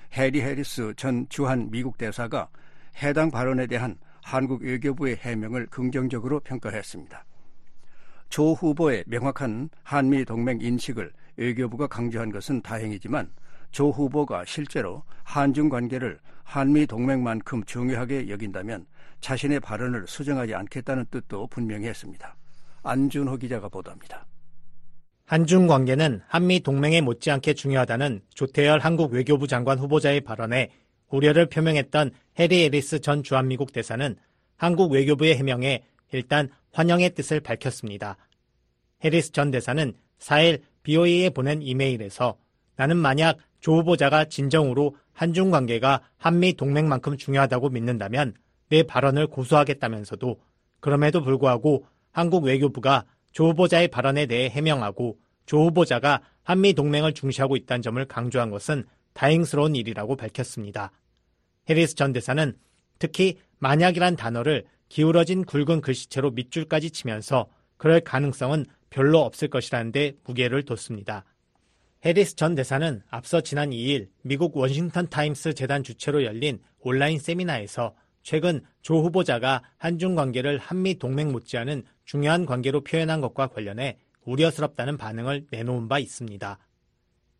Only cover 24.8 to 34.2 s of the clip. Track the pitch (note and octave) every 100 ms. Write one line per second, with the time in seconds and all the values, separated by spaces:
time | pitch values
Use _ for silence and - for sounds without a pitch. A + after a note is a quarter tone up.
24.8 | - - - _ - D#3+ D#3+ F#3 F3 C3+
25.8 | B2+ C3 D#3+ G2 - E3+ F3+ F3+ D3 C#3
26.8 | D3 E3 C3+ - D#3 C3+ D3+ C#3+ C#3 C3+
27.8 | B2 A#2 C#3+ G2+ _ - C3+ - C#3+ D3+
28.8 | D#3+ E3 D3 B2 B2+ C#3+ C#3 B2 B2 C3+
29.8 | C#3 D3+ C#3+ C#3+ C#3 A2 A2+ B2+ A#2 _
30.8 | _ _ - C3+ D3 D#3 E3+ D#3+ D#3+ D3+
31.8 | C3 D3+ C3+ - _ - F3 F3+ D3+ C#3+
32.8 | C#3 D3+ D3 D3 C3 C3 C3 B2+ C3+ A#2+
33.8 | - A#2 C#3 G2